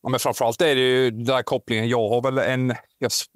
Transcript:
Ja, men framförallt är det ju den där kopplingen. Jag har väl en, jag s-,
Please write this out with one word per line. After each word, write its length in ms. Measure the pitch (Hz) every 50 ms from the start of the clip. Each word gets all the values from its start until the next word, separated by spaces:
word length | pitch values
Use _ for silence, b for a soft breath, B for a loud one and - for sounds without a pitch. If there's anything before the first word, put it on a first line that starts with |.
Ja, 60 | - 123
men 120 | 131 120
framförallt 400 | - 135 117 - 127 117 113 -
är 140 | 180 156 139
det 60 | 127
ju 300 | 127 127 127 127 131 123
den 140 | 110 113 120
där 180 | 120 131 127
kopplingen. 460 | 120 - 143 123 - - 117 110 113 117
Jag 200 | 120 120 113 104
har 140 | 117 123
väl 160 | 120 135 131 135
en, 300 | 117 104 131 127 127 127 117 - - _ _ -
jag 80 | -
s-, 180 | - - - - - _